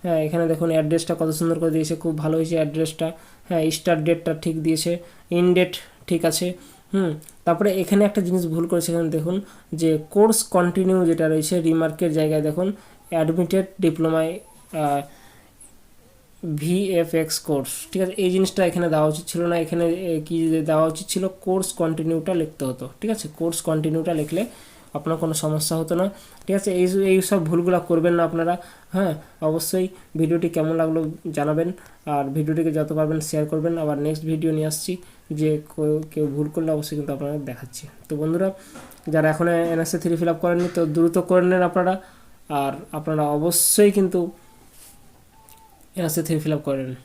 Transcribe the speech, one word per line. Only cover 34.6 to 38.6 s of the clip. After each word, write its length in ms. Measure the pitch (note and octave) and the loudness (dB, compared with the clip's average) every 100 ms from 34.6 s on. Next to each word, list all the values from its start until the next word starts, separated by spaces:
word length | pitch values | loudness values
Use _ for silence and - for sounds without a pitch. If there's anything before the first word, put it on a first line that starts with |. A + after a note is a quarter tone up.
| D#3 | -2
আসছি, 300 | D3+ - F3+ - - - | -4 -6 -8 -10 -20 -10
যে 300 | D3+ D#3 D3+ D3+ - | -2 0 0 -4 -4
কেউ, 260 | D3+ D3+ D#3 | 0 0 -2
কেউ 160 | D#3 D3 | -4 -2
ভুল 200 | C#3 D3+ | -2 -2
করলে 240 | D3+ D#3+ | -2 -2
অবশ্যই 240 | D3+ D3+ D3+ | -2 -4 -6
কিন্তু 180 | C#3+ | -6
আপনাদের 320 | C#3 C#3+ D3+ C3 | -6 -6 -6 -8
দেখাচ্ছি। 420 | A#2+ B2 - D3+ - - | -12 -14 -16 -18 -20 -8
তো 60 | D#3 | -4
বন্ধুরা, 360 | D#3 E3+ F#3+ F#3+ | -2 0 0 -4